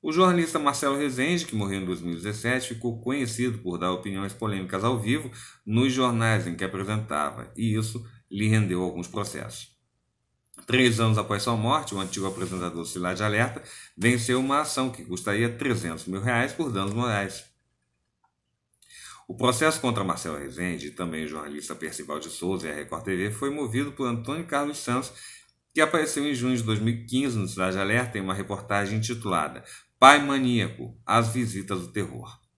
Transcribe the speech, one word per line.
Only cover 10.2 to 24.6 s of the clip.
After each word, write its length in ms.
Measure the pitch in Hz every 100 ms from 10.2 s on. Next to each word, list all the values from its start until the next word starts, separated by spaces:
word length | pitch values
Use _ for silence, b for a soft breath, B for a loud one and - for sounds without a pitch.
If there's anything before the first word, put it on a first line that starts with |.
| _ _ _ - -
Três 340 | 127 123 110
anos 180 | 113 107
após 260 | 98 101
sua 120 | 120 113
morte, 380 | 113 151 -
o 60 | 101
antigo 260 | 95 - 95
apresentador 600 | 92 90 92 87 85 82
Cidade 360 | 90 90 90
Alerta 400 | 107 104 120 113 B B B -
venceu 440 | 113 123 113 127
uma 220 | 135 143
ação 280 | 151 - 131
que 160 | 113 -
custaria 440 | 90 - 101 117
trezentos 580 | 117 135 113 87 80 -
mil 140 | 95
reais 320 | 113 120 135
por 180 | - 151
danos 220 | 101 98
morais. 520 | 110 123 104 98 - - _ _ _ _ _ _ _ _ _ _ _ _ _ B B B B B
O 60 | 113
processo 460 | 123 113 156 156
contra 240 | 127 117 95
Marcelo 320 | 85 85 73
Rezende 500 | 69 65 90 80 73
e 40 |
também 340 | - 87 80 78
o 20 |
jornalista 480 | 78 73 73 71 73
Percival 420 | 78 76 73 76
de 120 | 78
Souza 360 | - 87 92 80
e 60 |
a 20 |
Record 300 | 73 69 78
T 100 | -
V 180 | 92 101
foi 180 | 107 139
movido 420 | 147 127 113 143
por 160 | 139 127
Antônio 380 | 117 113 151 170
Carlos 320 | 143